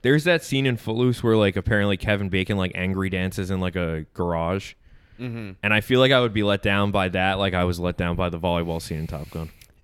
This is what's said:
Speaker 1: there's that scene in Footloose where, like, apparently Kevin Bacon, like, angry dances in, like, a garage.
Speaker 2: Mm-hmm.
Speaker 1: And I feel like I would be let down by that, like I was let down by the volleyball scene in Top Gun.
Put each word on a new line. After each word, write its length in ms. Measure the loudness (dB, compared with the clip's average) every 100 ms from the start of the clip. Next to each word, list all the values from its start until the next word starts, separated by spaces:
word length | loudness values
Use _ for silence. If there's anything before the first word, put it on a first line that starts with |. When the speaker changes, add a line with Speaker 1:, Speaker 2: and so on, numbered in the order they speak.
Speaker 1:
there's 240 | 4 2 4
that 180 | 0
scene 220 | 0 0 0
in 100 | -2
Footloose 460 | -4 0 2 2
where, 140 | 2 4
like, 180 | 4 0
apparently 400 | 0 0 2 0
Kevin 300 | -2 -2 0
Bacon, 280 | -2 0 -2
like, 160 | -2 -2
angry 340 | -4 -2 -2
dances 400 | -2 -4 -4 -4
in, 100 | -2
like, 160 | -2 -2
a 280 | -4 -4 -8
garage. 600 | -4 -2 0 0 -2 -4 -18 _ -20 _ -14
Speaker 2:
Mm-hmm. 320 | -10 -10 -12 -6
Speaker 1:
And 100 | 0
I 80 | 2
feel 180 | 4 4
like 120 | 6
I 80 | 4
would 140 | 2
be 100 | 2
let 180 | 2 2
down 300 | 2 2 2
by 160 | 0 0
that, 280 | 0 0 0
like 160 | 0
I 100 | 2 0
was 140 | 0
let 180 | -2 -2
down 180 | -2 0
by 140 | -2
the 100 | -2
volleyball 420 | -2 0 -2 -4
scene 160 | -6 -8
in 80 | -6
Top 220 | -8 -10
Gun. 220 | -10 -10 -14 -20 _